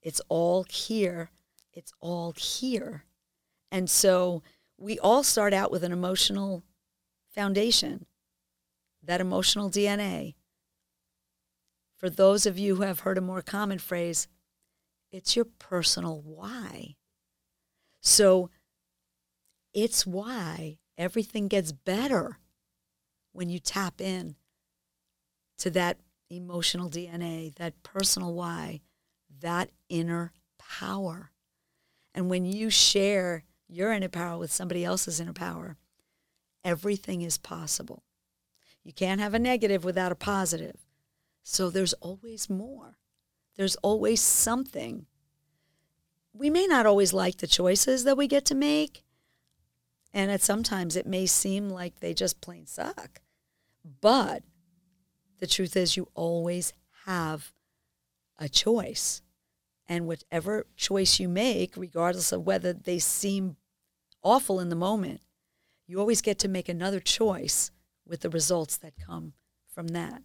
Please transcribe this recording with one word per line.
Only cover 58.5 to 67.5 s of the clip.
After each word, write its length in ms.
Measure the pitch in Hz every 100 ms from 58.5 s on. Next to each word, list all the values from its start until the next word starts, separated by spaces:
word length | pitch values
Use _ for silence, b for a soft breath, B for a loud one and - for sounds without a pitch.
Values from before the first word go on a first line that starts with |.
| - - 226 190 135 - - _ _ _ _ _ _ _
And 180 | 170 170
whatever 600 | 165 - 165 170 214 - -
choice 420 | - 196 190 -
you 120 | 180
make, 440 | 180 247 208 180 -
regardless 540 | 180 165 170 180 165
of 140 | 180
whether 300 | 170 190 180
they 240 | 175 - 175
seem 580 | - - 196 196 190 151 _ _ _ _ _ _
awful 380 | 180 254 262 190
in 80 | 175
the 80 | 170
moment, 460 | 185 214 175 151 _ _ _ _ _ _ -
you 120 | 180
always 220 | 208 226
get 180 | - 202
to 80 | 202
make 200 | 185 175
another 320 | 175 185 196
choice 720 | - - 226 185 -